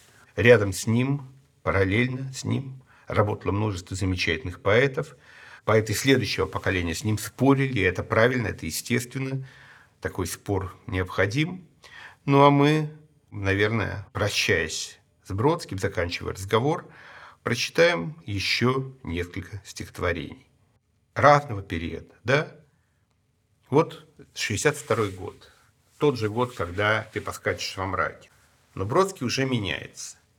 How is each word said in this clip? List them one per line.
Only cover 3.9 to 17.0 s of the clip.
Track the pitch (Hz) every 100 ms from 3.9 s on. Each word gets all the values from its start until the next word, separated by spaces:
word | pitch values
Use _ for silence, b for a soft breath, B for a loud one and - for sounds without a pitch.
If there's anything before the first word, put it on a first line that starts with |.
замечательных | 95 95 90 - 82 92 90
поэтов. | - 110 139 135 - - B B B B
Поэты | - 110 107
следующего | 107 131 131 - - 92
поколения | - - 95 85
с | 80
ним | 104 107
спорили, | - - 131 135 135 127
и |
это | 90 -
правильно, | - 110 120 127 101
это | 90 82
естественно. | - - 131 - 131 131 131 131 B B B B B
Такой | - - 87
спор | - - 98 92 - -
необходим. | 92 92 - 101 117 160 185 - _ B B B B
Ну | - 139
а | 143
мы, | 143 143 156 151 - - _ _
наверное, | 104 95 98 104 113 92 95 -
прощаясь | - 104 - - 92 78 - - - _ _
с | -
Бродским, | 98 131 165 - 98
заканчивая | 98 - 87 - 87
разговор, | 87 95 110 131 175 - B